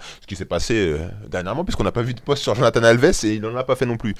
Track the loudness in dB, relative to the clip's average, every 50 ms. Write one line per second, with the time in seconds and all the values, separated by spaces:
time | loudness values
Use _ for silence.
0 | -2 -12 -18 -20 -14 -14 -12 -12 -8 -4 -4 -4 -2 0 0 0 0 0 -2 -4
1 | -6 -8 -10 -14 -12 -8 -8 -6 -6 -4 -6 -6 -4 -6 -2 0 -2 0 0 -2
2 | -4 -4 -6 -8 -2 -2 -2 -2 0 -2 0 2 2 4 4 6 6 6 8 8
3 | 6 4 4 4 0 -2 -2 -2 -4 -6 -6 -6 -2 -2 0 0 0 -2 -2 -4
4 | -4 -6 -6